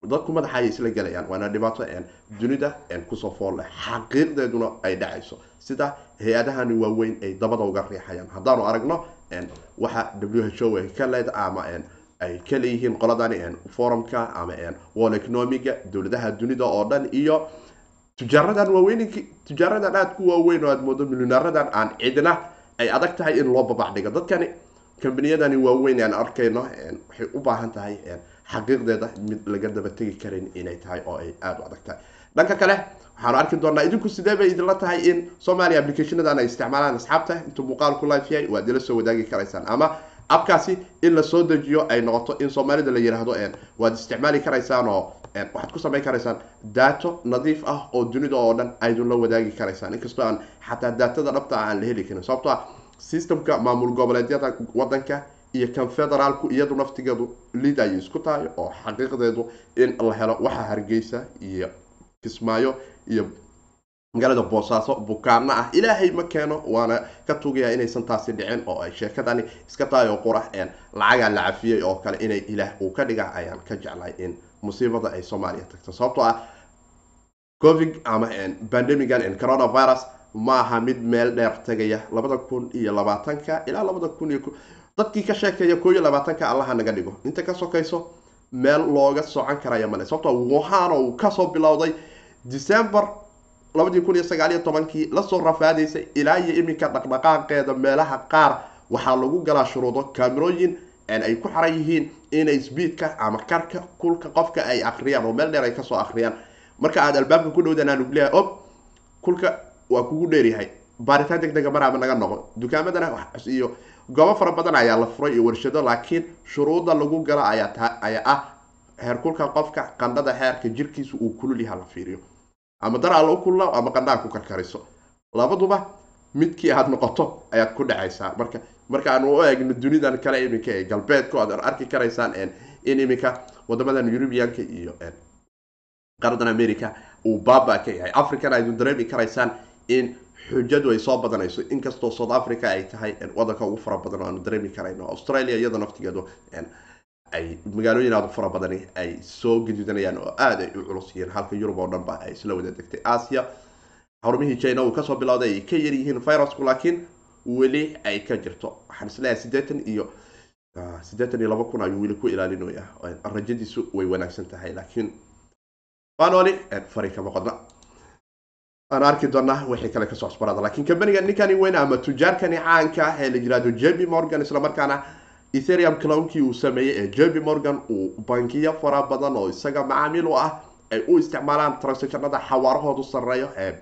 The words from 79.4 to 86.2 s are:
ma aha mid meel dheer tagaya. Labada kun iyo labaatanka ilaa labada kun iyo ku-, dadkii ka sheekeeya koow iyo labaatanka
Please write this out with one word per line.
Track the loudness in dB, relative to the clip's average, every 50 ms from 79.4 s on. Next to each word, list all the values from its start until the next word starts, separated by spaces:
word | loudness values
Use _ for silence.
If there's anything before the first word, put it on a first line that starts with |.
| 0 2 4 4 4 4 6 6 6 6 4 2 0 -12 -18 -20 -20 _ _
ma | -4 0 2 4 4
aha | 4 2 0 0
mid | 0 0 -2 -2 0
meel | 0 2 2 2 2 2
dheer | 2 0 0 0 -4 -6
tagaya. | -6 -2 -2 0 -2 -2 -4 -4 -6
Labada | -4 -4 -2 -2 -2 -4
kun | -4 -6 -6 -6 -6 -6 -6
iyo | -4 -2 -2 0
labaatanka | 0 0 0 0 -2 -4 -6 -8 -8 -4 -4 -4 -4 -4 -4
ilaa | -4 -2 -2
labada | -2 -2 -4 -6 -8
kun | -6 -6 -6 -4
iyo | -4 -4
ku-, | -4 -8 -14 -14 -20 -20 -20 -20 -20 _ _ -2
dadkii | -2 -2 -2 -6 -2
ka | -2 -2
sheekeeya | 0 0 -2 0 2 2 2 2 4
koow | 4 4 4
iyo | 6
labaatanka | 4 4 2 2